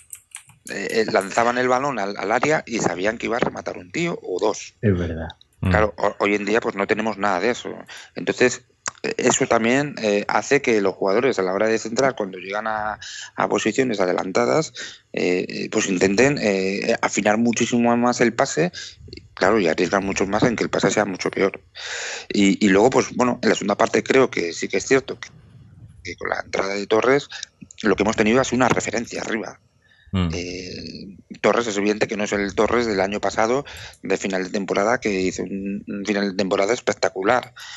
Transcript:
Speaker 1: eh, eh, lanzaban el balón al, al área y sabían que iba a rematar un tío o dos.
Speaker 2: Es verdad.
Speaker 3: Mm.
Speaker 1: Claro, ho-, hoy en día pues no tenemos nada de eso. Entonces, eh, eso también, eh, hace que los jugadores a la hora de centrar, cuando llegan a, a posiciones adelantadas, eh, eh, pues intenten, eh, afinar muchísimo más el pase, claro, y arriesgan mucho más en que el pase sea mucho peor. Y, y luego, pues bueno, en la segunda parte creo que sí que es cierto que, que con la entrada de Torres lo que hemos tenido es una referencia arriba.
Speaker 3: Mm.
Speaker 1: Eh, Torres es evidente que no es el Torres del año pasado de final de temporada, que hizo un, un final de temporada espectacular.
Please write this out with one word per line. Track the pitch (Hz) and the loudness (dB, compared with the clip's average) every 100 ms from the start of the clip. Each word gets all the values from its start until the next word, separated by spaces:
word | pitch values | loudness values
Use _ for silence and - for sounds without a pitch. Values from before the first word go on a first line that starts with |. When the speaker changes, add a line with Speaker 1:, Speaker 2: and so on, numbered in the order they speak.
| - - _ - - - - | -20 -20 _ -20 -20 -20 -14
Speaker 1:
eh, | - - | -8 -4
eh, | - 110 | 0 2
lanzaban | 104 98 117 117 123 | 2 0 2 2 2
el | 127 | 2
balón | 127 143 117 | 2 0 -2
al, | 98 101 | -4 -4
al | 98 | -2
área | 120 139 156 - | 0 2 0 -2
y | 113 | -2
sabían | 82 87 98 113 | -2 -2 -2 -2
que | 107 | -2
iba | 117 | -2
a | |
rematar | - 120 98 - | -2 -4 -8 -10
un | 92 | -8
tío | 165 170 - | -4 -4 -4
o | - 90 | -6 -2
dos. | 107 - - - | 0 -2 -6 -2
Speaker 2:
Es | 113 90 | 2 2
verdad. | 85 80 80 - _ _ | 0 -4 -10 -14 _ _
Speaker 3:
Mm. | 92 | 0
Speaker 1:
Claro, | 104 107 - | 2 2 0
ho-, | 101 - | -4 0
hoy | 101 | 0
en | 104 | 2
día | 101 110 | 2 0
pues | 120 98 | 0 -2
no | 98 | 0
tenemos | 104 110 98 | 0 -2 -2
nada | 101 90 | 0 2
de | 110 | 0
eso. | 117 92 90 - - - | -2 -6 -10 -14 -20 -16
Entonces, | - 87 - 123 - _ _ - - | -8 -4 2 2 2 _ _ -14 -8
eh, | - - | -6 0
eso | 127 - 131 | 2 2 2
también, | 117 113 131 147 120 | 2 4 2 0 -2
eh, | 110 104 101 | 0 0 2
hace | 107 - 139 | 0 2 2
que | 135 110 | 4 2
los | 98 | 2
jugadores | - 98 101 131 101 | 0 0 2 2 2
a | |
la | 92 | 0
hora | 95 110 | 0 2
de | 113 | 0
centrar, | 113 117 135 | -2 0 0
cuando | - 101 92 | 0 -6 -8
llegan | 92 104 110 | -8 -6 -4
a, | 107 107 104 - - - - | -4 -4 -8 -12 -16 -10 -2
a | 98 | 0
posiciones | 104 110 107 131 101 | 0 0 0 0 2
adelantadas, | 92 90 90 95 120 143 156 - - - _ | 0 0 0 0 2 2 0 -6 -14 -16 _
eh, | - 90 90 95 | -2 0 0 -2
eh, | 107 - | -6 -4
pues | 110 98 | -2 0
intenten, | 92 95 101 135 147 | 2 2 4 4 4
eh, | 110 98 95 98 - 113 | 0 0 0 -2 -2 0
afinar | - - 104 107 | -2 0 2 2
muchísimo | 120 113 117 120 120 120 | 2 2 0 2 2 2
más | 120 120 | 2 2
el | 120 | 2
pase, | 113 139 - 175 - - - - - - | 2 0 0 -2 -2 -14 -16 -18 -20 -14
claro, | - 92 110 | 0 4 4
y | 87 | 4
arriesgan | 80 87 98 | 2 2 2
mucho | 98 92 98 | 0 0 0
más | 104 | 2
en | 123 110 | 2 2
que | |
el | 87 | -2
pase | 85 104 | 0 2
sea | 98 101 | 2 0
mucho | 90 - | -2 -4
peor. | - 95 - _ - - - - - - | 0 0 -2 _ -16 -12 -10 -8 -10 -4
Y, | - 98 - | 2 4 4
y | 104 | 4
luego, | 95 120 | 6 6
pues | 135 107 - | 4 0 0
bueno, | 123 120 | 0 2
en | 113 | 0
la | |
segunda | 95 101 101 | 2 2 2
parte | 110 110 | 2 2
creo | - 131 127 | 4 4 4
que | - 85 | 2 -4
sí | 82 101 | -4 -4
que | 98 | -2
es | - | 2
cierto | 135 - - | 0 0 -10
que, | - - - - - - - - | -14 -20 -20 -20 -20 -20 -20 -16
que | 90 85 | -14 -8
con | 95 | -6
la | 90 | -4
entrada | - 98 98 | -4 -4 -2
de | 101 98 | -4 0
Torres | 110 113 139 - - - - - - | 2 4 2 0 -14 -16 -18 -20 -4
lo | 107 92 | 0 2
que | |
hemos | 104 107 | 2 2
tenido | 107 123 | 4 4
es | 127 | 2
una | 123 123 | 2 2
referencia | 92 - 113 113 85 | 0 -2 -4 -6 -8
arriba. | 82 110 98 - _ _ _ _ _ | -6 -6 -8 -14 _ _ _ _ _
Speaker 3:
Mm. | 95 87 | -2 -2
Speaker 1:
Eh, | 82 87 90 90 80 - - - 95 - - | -4 -8 -10 -12 -12 -14 -14 -16 -20 -20 -2
Torres | 110 107 120 | 2 2 0
es | 101 | 0
evidente | 101 107 110 | 0 0 -2
que | 101 | -2
no | |
es | 104 | -2
el | 104 101 90 | -2 -2 0
Torres | 107 117 | 2 2
del | 117 95 | 0 0
año | 95 101 | 0 -2
pasado | 98 - 117 131 143 - - - | -2 0 0 0 -4 -12 -18 -10
de | - 95 | -4 -2
final | 101 92 | -2 -4
de | 92 | -4
temporada, | 104 92 - 104 123 | -4 -2 0 0 0
que | 110 95 | 0 -2
hizo | 92 87 | -2 -4
un, | 92 98 98 101 104 | -6 -6 -6 -8 -8
un | 104 | -8
final | 98 101 101 | -2 -2 -2
de | 92 | -2
temporada | 95 95 98 | 0 2 2
espectacular. | 123 - 104 95 - 95 123 - - - | 0 -2 -2 -2 0 2 2 0 -12 -16